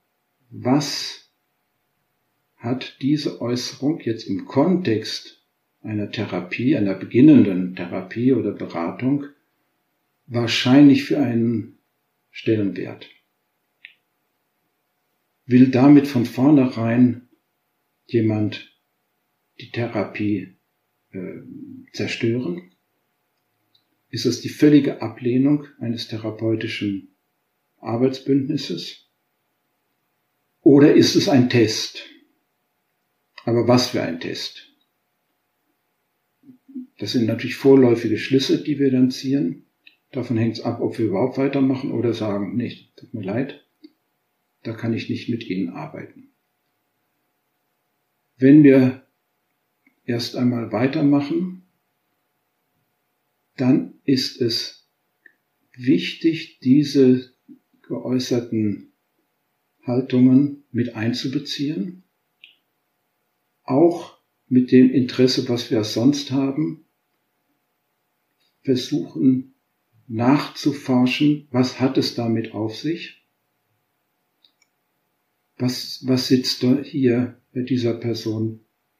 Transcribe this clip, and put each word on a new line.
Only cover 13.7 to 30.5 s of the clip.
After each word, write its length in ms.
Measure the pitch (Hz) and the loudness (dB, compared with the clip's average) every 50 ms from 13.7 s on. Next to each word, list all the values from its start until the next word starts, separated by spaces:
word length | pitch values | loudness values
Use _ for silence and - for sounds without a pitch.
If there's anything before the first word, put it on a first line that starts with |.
| _ _ - - _ _ _ _ _ _ _ _ _ _ _ _ _ _ _ _ _ _ _ _ _ _ _ _ _ _ _ _ _ _ _ | _ _ -20 -20 _ _ _ _ _ _ _ _ _ _ _ _ _ _ _ _ _ _ _ _ _ _ _ _ _ _ _ _ _ _ _
Will 260 | 123 123 127 131 131 | 2 6 6 6 6
damit 360 | - 120 131 143 147 139 139 - | 6 6 8 8 8 8 8 4
von 180 | - 120 110 | 0 -2 -2
vornherein 1000 | - - 127 127 147 156 135 127 127 - 117 117 117 117 123 123 117 107 - - _ _ _ _ _ _ _ _ _ _ _ _ _ _ _ _ | -2 -2 0 4 6 6 6 4 2 0 -2 -2 0 4 4 4 4 4 -2 -10 _ _ _ _ _ _ _ _ _ _ _ _ _ _ _ _
jemand 640 | - - 117 110 110 107 107 107 98 - - - - _ _ _ _ _ _ _ _ _ _ _ _ _ _ _ _ _ - | -4 -2 0 0 0 0 0 -2 -4 -6 -10 -16 -20 _ _ _ _ _ _ _ _ _ _ _ _ _ _ _ _ _ -20
die 120 | 120 107 | -18 -12
Therapie, 840 | - 117 117 113 - 104 95 - - - 107 104 104 92 - - - _ _ _ _ _ _ _ _ _ _ _ | -8 -8 -6 -6 -6 -6 -8 -8 -8 -6 -4 -4 -4 -4 -6 -10 -18 _ _ _ _ _ _ _ _ _ _ _
äh, 300 | - 95 90 87 82 85 - - - - - - - - - _ - | -14 -12 -12 -12 -14 -16 -18 -18 -18 -18 -18 -18 -20 -20 -20 _ -12
zerstören? 800 | - 104 92 - - 127 113 117 127 131 170 175 180 - _ _ _ _ _ _ _ _ _ _ _ _ _ _ _ _ _ _ _ _ _ _ _ _ _ _ _ _ _ | -10 -8 -8 -6 -4 -4 -4 -4 -4 -4 -6 -8 -10 -12 _ _ _ _ _ _ _ _ _ _ _ _ _ _ _ _ _ _ _ _ _ _ _ _ _ _ _ _ _
Ist 140 | - 113 - | -12 -4 -4
es 160 | - - - | -4 -4 -4
die 80 | - 110 | -8 -12
völlige 520 | - - 151 147 147 143 135 - - - | -2 2 4 6 6 4 4 2 -4 -6
Ablehnung 640 | 117 110 - - 123 120 123 131 135 143 147 147 - - _ _ | -8 -10 -10 -6 -4 -2 0 0 2 2 0 0 -2 -10 _ _
eines 280 | 120 117 113 107 - - | -8 -8 -8 -8 -10 -10
therapeutischen 1040 | 113 107 110 110 107 - 113 113 110 110 - 110 - - 104 101 98 95 - _ _ _ _ _ _ _ _ _ _ _ _ _ _ _ | -12 -10 -10 -10 -8 -6 -4 -4 -2 -4 -4 -8 -8 -6 -6 -6 -6 -6 -10 _ _ _ _ _ _ _ _ _ _ _ _ _ _ _
Arbeitsbündnisses? 1300 | - 113 117 117 127 131 - - - - 139 139 127 - 156 135 - - 90 80 - - - - _ _ _ _ _ _ _ _ _ _ _ _ _ _ _ _ _ _ _ _ _ _ _ _ _ _ _ _ _ _ | -10 -6 -2 0 0 0 0 -4 -2 -2 0 0 0 -2 -4 -6 -6 -8 -8 -10 -10 -14 -16 -20 _ _ _ _ _ _ _ _ _ _ _ _ _ _ _ _ _ _ _ _ _ _ _ _ _ _ _ _ _ _